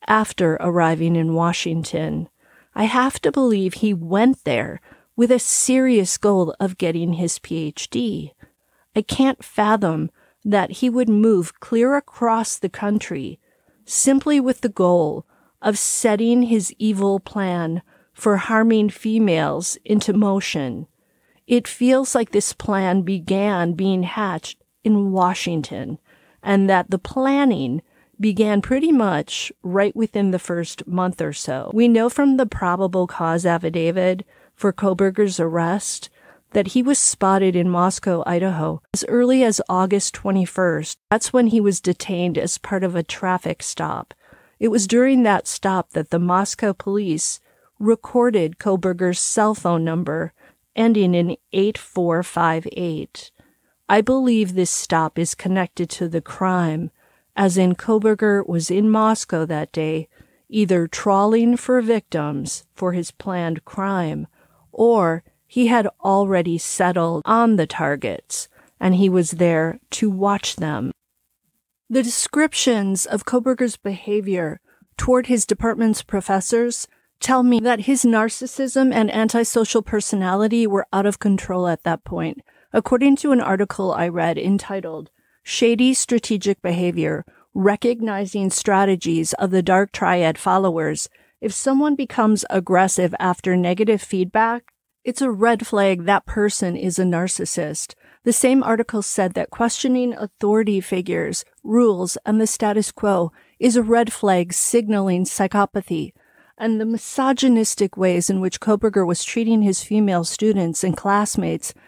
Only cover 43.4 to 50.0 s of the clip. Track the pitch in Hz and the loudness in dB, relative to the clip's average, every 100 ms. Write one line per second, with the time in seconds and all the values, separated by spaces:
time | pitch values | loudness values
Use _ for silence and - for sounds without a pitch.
43.4 | - - - - 156 - - - _ - | -4 -8 -10 -8 -6 -8 -12 -20 _ -20
44.4 | _ - 220 214 190 240 262 262 220 190 | _ -4 0 0 2 4 4 4 4 2
45.4 | - - 190 190 - 165 151 170 175 185 | -2 -4 -2 -2 -2 -6 -2 -2 2 0
46.4 | 202 - 214 190 196 202 196 156 - - | 0 -2 -4 -2 -4 -2 -2 -2 -4 -8
47.4 | _ _ _ - 214 226 - 247 247 214 | _ _ _ -2 2 2 0 2 2 2
48.4 | 160 170 208 190 185 180 180 180 - 233 | 0 -2 -2 0 0 0 0 0 -2 0
49.4 | 214 208 175 170 165 165 | 0 0 0 0 0 -2